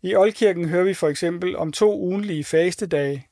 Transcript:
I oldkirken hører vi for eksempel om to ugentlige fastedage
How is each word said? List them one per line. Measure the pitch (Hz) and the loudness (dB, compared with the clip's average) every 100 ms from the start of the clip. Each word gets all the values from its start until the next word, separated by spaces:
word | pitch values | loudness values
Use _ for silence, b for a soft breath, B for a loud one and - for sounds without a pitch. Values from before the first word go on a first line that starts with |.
I | 185 202 | 0 4
oldkirken | 202 208 214 175 170 | 4 4 2 2 0
hører | 175 | 2
vi | 185 | 0
for | 185 160 | 2 -2
eksempel | 143 170 170 180 185 | 0 -4 -2 -4 -4
om | 160 | -4
to | - 214 202 | 2 2 2
ugentlige | 185 196 208 160 | -2 -4 -4 -6
fastedage | 143 160 175 175 190 151 143 139 - | 0 2 2 -2 -4 -2 -2 -4 -10